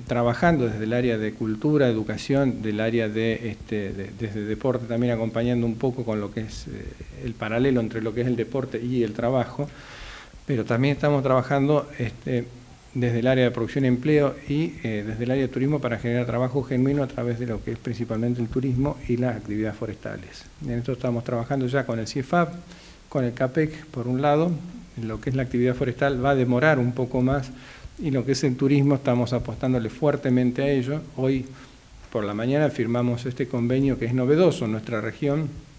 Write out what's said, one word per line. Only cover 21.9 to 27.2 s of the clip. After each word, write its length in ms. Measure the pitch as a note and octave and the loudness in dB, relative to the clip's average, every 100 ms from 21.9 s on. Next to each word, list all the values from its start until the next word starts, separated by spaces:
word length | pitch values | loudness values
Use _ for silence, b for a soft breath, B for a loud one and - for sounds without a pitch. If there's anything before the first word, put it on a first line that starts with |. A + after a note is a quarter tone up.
| A2+ | -4
el 80 | A2 | -4
ciefap, 460 | C#3+ B2+ F3 E3 - B B B B - | -4 0 2 2 -4 B B B B -6
con 160 | D3 B2 | -2 0
el 80 | |
capec, 540 | B2 C3 C#3+ D#3 D#3 - | 0 0 2 0 -4 -10
por 200 | B2+ A#2+ | -6 -2
un 140 | B2+ | 2
lado, 320 | D3 D3 E3+ D#3+ - - - - | 4 4 2 0 -6 -14 -14 -8
en 100 | A2+ | -6
lo 140 | A2 | -4
que 80 | - | -2
es 60 | C3 | -2
la 80 | |
actividad 320 | B2+ B2 B2 B2 | 0 2 2 2
forestal 500 | B2+ A#2 C#3+ C3 C3+ | -2 0 0 2 4
va 60 | |
a 40 | C#3 | 4
demorar 440 | B2 B2 D#3 C#3+ | 4 4 6 4
un 120 | B2 | 2
poco 300 | B2 B2 B2+ | 0 0 2